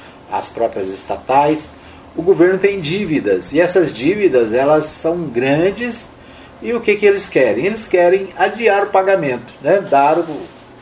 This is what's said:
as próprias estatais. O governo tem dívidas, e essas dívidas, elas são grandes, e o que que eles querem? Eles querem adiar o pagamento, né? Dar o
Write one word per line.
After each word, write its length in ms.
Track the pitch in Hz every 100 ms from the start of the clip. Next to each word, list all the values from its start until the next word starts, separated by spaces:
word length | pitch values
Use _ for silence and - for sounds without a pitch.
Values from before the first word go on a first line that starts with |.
| - - -
as 200 | - -
próprias 400 | - 113 104 95
estatais. 800 | 95 - 98 - 135 147 151 - - - - - -
O 60 |
governo 360 | 170 160 180 190
tem 220 | 202 196
dívidas, 720 | 147 190 185 143 104 92 -
e 80 | 143
essas 320 | 175 190 156
dívidas, 600 | 110 139 208 190 127 113
elas 320 | 120 139 156
são 380 | 151 - 160 175
grandes, 880 | 156 117 131 147 185 196 240 226 - - - - - -
e 100 | 220
o 80 | 233
que 140 | 220
que 100 | 208
eles 240 | 208 196 -
querem? 380 | 151 123 104 175
Eles 220 | 220 -
querem 400 | 185 175 190 190 -
adiar 460 | 196 214 226 196
o 20 | 202
pagamento, 640 | 190 190 190 147 120 - -
né? 200 | 139 202
Dar 380 | 175 139 143 160
o 360 | 160 139 - - - -